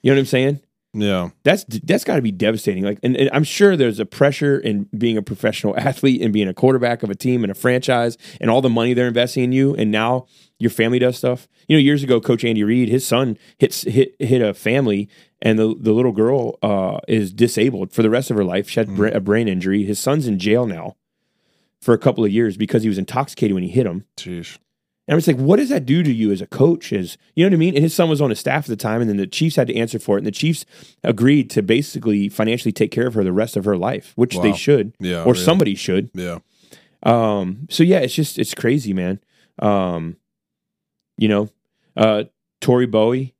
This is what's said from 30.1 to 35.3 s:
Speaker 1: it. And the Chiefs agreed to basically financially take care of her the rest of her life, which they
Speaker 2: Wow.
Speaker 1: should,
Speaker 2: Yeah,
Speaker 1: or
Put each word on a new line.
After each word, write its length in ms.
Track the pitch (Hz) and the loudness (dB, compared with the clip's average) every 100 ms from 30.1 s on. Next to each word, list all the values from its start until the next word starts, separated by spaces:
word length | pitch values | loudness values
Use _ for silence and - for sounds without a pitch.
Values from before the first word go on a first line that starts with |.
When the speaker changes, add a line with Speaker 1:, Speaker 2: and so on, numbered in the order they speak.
| 101 | -2
Speaker 1:
it. 40 | |
And 60 | 104 | -2
the 60 | |
Chiefs 320 | 98 151 160 - - - _ | -2 -2 -2 -6 -20 -20 _
agreed 440 | - 110 127 147 127 | -2 2 4 2 2
to 120 | - | -2
basically 640 | 98 120 143 - 113 104 98 | 0 0 0 -6 -2 0 -2
financially 440 | - 110 117 113 | -2 -2 -2 -4
take 180 | - 110 | -2 -2
care 160 | - 123 | 0 -2
of 80 | |
her 80 | 110 | 0
the 100 | 95 | 0
rest 240 | 90 117 - | 0 -2 -2
of 100 | 98 | -2
her 100 | 95 | -2
life, 360 | 98 - - - | -2 -6 -10 -2
which 200 | 127 180 | -2 2
they 100 | 110 | 0
Speaker 2:
Wow. 60 | 98 | 0
Speaker 1:
should, 380 | - 143 104 - | 2 2 0 -6
Speaker 2:
Yeah, 240 | 92 87 | -6 0
Speaker 1:
or 120 | 85 | 2